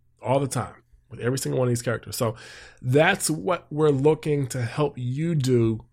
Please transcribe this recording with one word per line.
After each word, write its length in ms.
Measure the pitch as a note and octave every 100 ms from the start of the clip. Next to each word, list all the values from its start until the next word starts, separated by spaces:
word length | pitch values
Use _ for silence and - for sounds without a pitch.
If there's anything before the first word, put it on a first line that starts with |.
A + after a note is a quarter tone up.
| _ _
all 180 | A2 C#3
the 80 | C#3
time 280 | C3 F#2+ - _ _ -
with 100 | A#2
every 180 | A2+ C3
single 220 | D3 C#3
one 80 | B2
of 40 |
these 100 | A#2+
characters. 340 | B2 A2+ - -
So 200 | A2+ A2+ - - - -
that's 480 | B2+ C#3 E3+ G3 -
what 380 | D#3 F#3 E3+ -
we're 200 | D3+ D3+
looking 580 | C3+ D3 D#3 D#3 C#3+ B2+
to 140 | C3
help 360 | A#2 - D3 -
you 380 | B2 C3+ E3 D#3+
do 500 | C3 B2 A2+ A2+ -